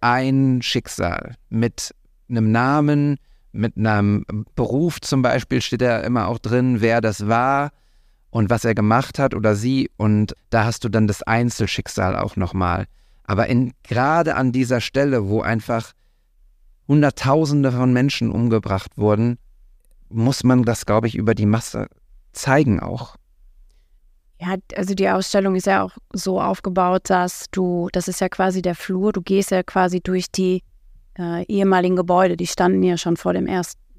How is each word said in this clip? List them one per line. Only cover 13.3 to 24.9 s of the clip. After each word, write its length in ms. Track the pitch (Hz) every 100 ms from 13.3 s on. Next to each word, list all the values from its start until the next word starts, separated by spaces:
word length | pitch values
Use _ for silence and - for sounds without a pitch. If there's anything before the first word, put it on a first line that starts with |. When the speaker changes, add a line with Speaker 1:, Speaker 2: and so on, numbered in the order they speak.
| 98 -
Speaker 1:
in, 260 | 123 127 -
gerade 520 | - 117 135 165 160
an 180 | - 131
dieser 300 | 127 123 120
Stelle, 440 | - 135 143 127 98
wo 140 | 107
einfach 540 | - 113 - 117 - _ _ _ _ _ _ _ _ _ -
Hunderttausende 880 | 147 143 - 131 151 151 147 135
von 220 | 123 127
Menschen 360 | 123 139 - 113
umgebracht 680 | 107 120 110 107 95 - -
wurden, 400 | 104 104 120 120 - - - - _ - -
muss 340 | 110 120 131
man 200 | 127 127
das, 200 | 120 113
glaub 220 | - 104 113
ich, 80 |
über 200 | - 107
die 120 | 110 104
Masse 400 | 110 - 113 - _ _ - _
zeigen 460 | - - 139 139 92
auch. 380 | 87 117 120 - _ _ - - - _ _ _ _ _ _ -
Speaker 2:
Ja, 160 | 180 190 -
also 200 | - 190